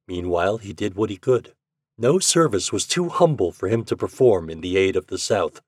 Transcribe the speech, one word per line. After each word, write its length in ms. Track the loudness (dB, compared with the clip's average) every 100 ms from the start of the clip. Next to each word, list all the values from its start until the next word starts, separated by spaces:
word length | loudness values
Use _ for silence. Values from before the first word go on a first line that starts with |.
| -12
Meanwhile, 520 | -8 -2 0 0 -2
he 160 | -6
did 220 | -6 -6 -2
what 140 | -4
he 60 | -2
could. 380 | 0 0 -2 _ _ _ _ -2
No 220 | 0 2
service 540 | 2 2 2 0 -2
was 120 | -4 -4
too 220 | -4 -2
humble 460 | 2 2 2 -2
for 160 | -2 -2
him 160 | -2 -2
to 100 | -4
perform 540 | -4 2 4 4 0
in 100 | -8
the 160 | -2 2
aid 220 | 2 0
of 100 | -4
the 100 | -6
South, 440 | -2 0 -2 -6